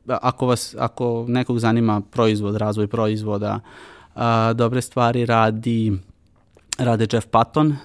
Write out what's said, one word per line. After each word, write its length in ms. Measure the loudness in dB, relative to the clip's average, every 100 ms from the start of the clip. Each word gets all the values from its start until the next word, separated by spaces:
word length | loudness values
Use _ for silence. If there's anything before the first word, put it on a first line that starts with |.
| -4
ako 380 | -2 -2 -2 0
vas, 300 | -2 -2 -4
ako 460 | -6 -4 -4 -4 -2
nekog 320 | -2 0 0
zanima 420 | 2 2 2 0
proizvod, 540 | -2 0 2 2 0 -2
razvoj 320 | -2 -2 -2
proizvoda, 720 | 0 -2 -2 -4 -4 -4 -6 -8 -20 -20 -20 -18 -4
a, 380 | 0 2 2
dobre 280 | 2 0 0
stvari 440 | -4 0 0 2 0
radi, 720 | 2 2 0 -2 0 0 -2 -6 -20 _ _ _ _ -12 -4
rade 280 | 0 0 0
Jeff 200 | -2 2
Patton, 480 | 2 2 2 0 0